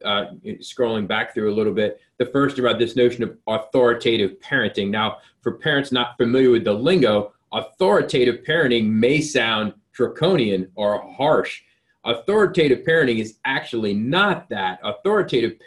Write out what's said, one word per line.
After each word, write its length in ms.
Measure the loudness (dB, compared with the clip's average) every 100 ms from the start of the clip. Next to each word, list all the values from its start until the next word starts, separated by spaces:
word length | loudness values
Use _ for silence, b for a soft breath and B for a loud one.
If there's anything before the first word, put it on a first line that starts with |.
uh, 220 | -4 -4 -4 -10 -14 -14
scrolling 480 | -12 -4 -2 -2 -2
back 260 | -4 -4
through 180 | -4 -2
a 40 | 0
little 180 | 0
bit. 280 | 0 -2 -4 b -6
The 80 | -2
first 340 | 0 0 0
about 180 | 0 0
this 180 | 0 2
notion 280 | 2 2
of 140 | -6 -8 -6
authoritative 880 | -6 -2 2 2 2 0 0 0 -4
parenting. 500 | -4 -2 -2 -2 -4
Now, 300 | -2 -2 -4 B B
for 120 | -8
parents 400 | -4 -2 0 0
not 240 | -2 -4 -2
familiar 340 | 0 4 4
with 140 | 4 2
the 80 |
lingo, 580 | 0 2 2 4 2 -2 B _
authoritative 920 | -10 -10 -2 2 2 2 2 2 0
parenting 460 | -2 0 2 2 2
may 320 | 2 2 2
sound 520 | 0 0 0 0 -4 -8 _
draconian 760 | -4 -4 0 0 2 0 -2 -4 -4
or 340 | -2 -2 -6
harsh. 500 | -4 2 2 0 -8 -20 _ _ _
Authoritative 840 | -6 -4 0 2 2 2 2 2 2
parenting 340 | 2 2 0
is 200 | -4 -6 -4
actually 480 | -4 -4 -4 -2
not 560 | -2 0 0 0 -2 -6
that. 300 | -6 -6 -6
Authoritative 680 | -8 -4 0 0 0 0 -2 -4